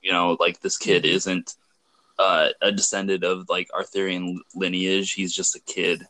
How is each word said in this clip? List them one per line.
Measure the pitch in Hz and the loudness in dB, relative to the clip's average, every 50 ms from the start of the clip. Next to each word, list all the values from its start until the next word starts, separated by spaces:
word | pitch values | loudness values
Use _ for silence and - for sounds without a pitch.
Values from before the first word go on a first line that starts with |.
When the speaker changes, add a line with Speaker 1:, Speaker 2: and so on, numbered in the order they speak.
| - | -2
Speaker 1:
You | 95 92 | 0 0
know, | 87 87 87 85 82 | 2 2 2 2 2
like, | 85 87 90 - | 2 0 0 -2
this | - 95 - | -6 -6 -4
kid | - - 104 98 87 78 | -4 0 2 2 4 4
Speaker 2:
Mm-hmm. | 80 85 | 4 2
Speaker 1:
isn't, | 95 - 95 92 90 85 - - _ _ _ _ _ _ _ _ _ _ _ _ - | 2 0 0 -2 -4 -4 -6 -16 _ _ _ _ _ _ _ _ _ _ _ _ 2
uh, | 95 95 90 80 78 - - _ | 2 4 6 4 4 2 2 _
a | - 208 - | 0 0 2
descendant | 98 - - - 101 98 98 98 92 87 | 2 0 -2 -2 -2 -2 0 -2 0 0
of, | 90 92 92 92 90 | 0 -2 -2 -2 -4
like, | 87 92 90 _ - | -4 -4 -4 _ -6
Arthurian | 92 92 - - 98 98 95 90 90 90 90 90 90 - _ - | -6 -6 -4 -2 -2 -2 -2 -2 -2 -4 -6 -6 -8 -10 _ -6
lineage. | 92 92 90 90 92 92 92 95 98 98 95 - | -4 -2 -2 0 0 0 2 0 0 0 -2 -4
He's | - 95 90 - | -4 -4 -4 -4
just | - 92 - - | -2 -2 -2 -4
a | 90 | -4
kid | _ - - - 87 90 85 82 78 | _ -10 -6 -2 0 0 0 -2 -4